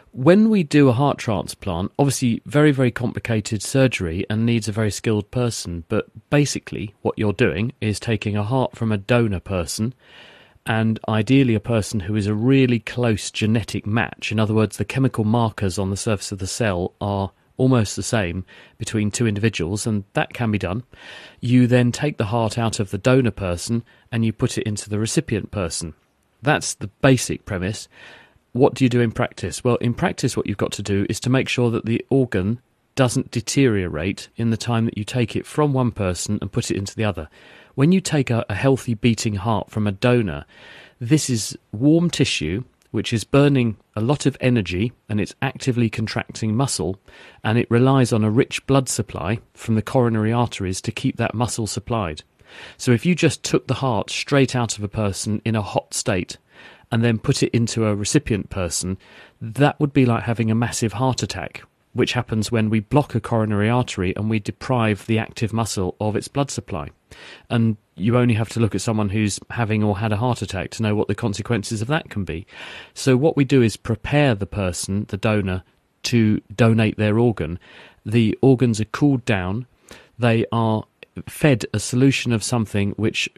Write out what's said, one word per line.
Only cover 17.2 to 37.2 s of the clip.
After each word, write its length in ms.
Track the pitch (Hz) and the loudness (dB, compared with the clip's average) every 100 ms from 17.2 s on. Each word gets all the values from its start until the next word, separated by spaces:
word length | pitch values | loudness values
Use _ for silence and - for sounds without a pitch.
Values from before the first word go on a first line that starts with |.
| 98 _ _ - | -4 _ _ 0
almost 380 | 131 127 101 - | 4 4 2 -2
the 80 | |
same 420 | 95 117 87 87 - - - - | -2 -2 -2 -4 -10 -16 -20 -12
between 320 | 113 110 104 | -4 -2 -2
two 160 | - 117 | 0 0
individuals, 640 | 101 113 - 82 104 120 | 2 0 0 -4 -2 -2
and 160 | 104 98 | -4 -4
that 220 | - - - | -4 -4 -4
can 160 | 117 | -2
be 80 | 104 | 0
done. 240 | 87 104 - - - - - - | -2 -6 -8 -20 -20 -20 -20 -8
You 240 | 120 127 120 | 2 4 6
then 260 | 123 120 | 6 4
take 260 | - 151 - | 0 -4 -2
the 80 | 104 | -2
heart 340 | 117 113 117 | 0 -2 0
out 200 | 117 - | -2 -2
of 120 | 101 | -4
the 80 | 101 | -2
donor 320 | 127 131 120 | 2 4 4
person 520 | - 95 87 - 117 - _ - | 0 -4 -4 -2 -4 -6 _ -6
and 120 | 117 | -2
you 80 | 113 | 0
put 280 | - 131 - | 0 -2 -2
it 80 | 110 | -4
into 240 | 104 - | -4 -4
the 80 | 104 | -4
recipient 500 | 113 - - 104 - | -2 -2 -2 -4 -4
person. 460 | 101 85 - 85 - _ _ _ _ | -6 -6 -6 -10 -12 _ _ _ _
That's 320 | - 160 - - | -2 -2 -2 -8
the 160 | 101 - | -12 0
basic 440 | 139 127 - - - | 4 4 2 -6 -6
premise. 420 | 95 92 110 - - - - - _ _ | -4 -4 -6 -12 -20 -20 -20 -20 _ _
What 220 | 120 135 - | 2 2 4
do 100 | 131 | 2
you 40 | |
do 120 | 120 | 4
in 100 | 120 | 0
practice? 520 | 113 - - 92 - | 0 -4 -4 -8 -4
Well, 140 | 123 120 | 0 0
in 180 | 120 117 | 0 0
practice, 420 | 170 175 135 - | -2 -2 -4 -2
what 80 | - | -4
you've 120 | 101 | -2
got 160 | - | -4
to 100 | - | -4
do 240 | 104 101 101 | -2 -2 -2
is 100 | - | -4
to 80 | 120 | 0
make 180 | 131 - | 0 0
sure 220 | - 120 | 0 0
that 160 | 113 113 | 0 -2
the 180 | 117 - | -4 0
organ 500 | 135 123 101 95 123 _ _ _ | 0 2 0 0 -2 _ _ _
doesn't 380 | - 127 135 - | 0 0 0 -4
deteriorate 960 | 120 - - 131 104 87 76 90 - - - | -6 -2 2 4 2 -2 -2 -4 -6 -10 -4
in 160 | 117 | -2
the 60 | 110 | -2
time 280 | - 117 113 | 0 0 0
that 100 | - | -2
you 80 | |
take 320 | 104 127 113 104 | -6 -2 -2 -2
it 120 | - | -6
from 260 | - 151 | -2 0
one 160 | 131 123 | 2 0
person 480 | - 95 90 - 107 | 0 -4 -2 -4 -4
and 120 | 101 | -4
put 180 | - - | -4 -4
it 80 | - | -4
into 180 | 98 - | -4 -4
the 80 | |
other. 260 | 107 87 | -4 -4